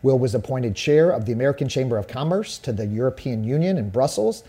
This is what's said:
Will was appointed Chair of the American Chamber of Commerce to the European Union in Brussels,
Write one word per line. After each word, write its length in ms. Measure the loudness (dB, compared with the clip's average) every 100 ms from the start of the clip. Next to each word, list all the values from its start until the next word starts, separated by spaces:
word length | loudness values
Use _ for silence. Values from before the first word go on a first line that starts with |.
Will 180 | 4 4
was 160 | 2
appointed 400 | -2 -2 -4 -2
Chair 360 | -2 4 6 6
of 160 | 2 -2
the 60 |
American 360 | 0 0 0 -2
Chamber 300 | -2 0 -2
of 100 | -4
Commerce 480 | -4 -2 -2 -4 -8
to 160 | -6
the 140 | -4 -2
European 580 | 0 -2 -2 -6 -4
Union 320 | -2 0 2 0
in 140 | -2
Brussels, 520 | 0 0 2 -2 -2